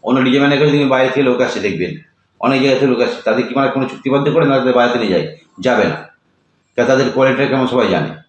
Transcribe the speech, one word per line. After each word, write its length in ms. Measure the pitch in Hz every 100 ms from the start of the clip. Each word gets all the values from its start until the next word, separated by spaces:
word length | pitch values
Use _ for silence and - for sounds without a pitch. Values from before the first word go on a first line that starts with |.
অন্য 200 | 107 131
ডিজে 160 | 127 135
ম্যানের 200 | 143 139
কাছে 120 | 147
দেখবেন 180 | 147 139
বাইরে 200 | 131 131
থেকে 140 | 135
লোক 180 | 131 123
আসে, 180 | 127 107
দেখবেন 380 | 101 82 85 78 - _ _ _
অনেক 220 | 123 135
জায়গা 180 | 139 131
থেকে 120 | 139
লোক 100 | 120
আসে, 200 | 120 - 117
তাদের 220 | 110 117
কি 80 | 131
মানে 160 | 135
কোনো 160 | 135 127
চুক্তিবদ্ধ 420 | - 139 139 147
করে 160 | 156 143
না 120 | 135
তাদের 160 | 127
বাড়িতে 260 | 123 120 123
নিয়ে 120 | 107
যায়, 260 | 87 78 - _ -
যাবে 240 | 107 113
না, 120 | 90 - - _ _ _ _ _ _ -
তা 80 |
তাদের 280 | 120 135 127
কোয়ালিটিটা 380 | 127 135 123 135
কেমন 180 | 135 127
সবাই 200 | 127 107
জানে। 200 | 85 76 -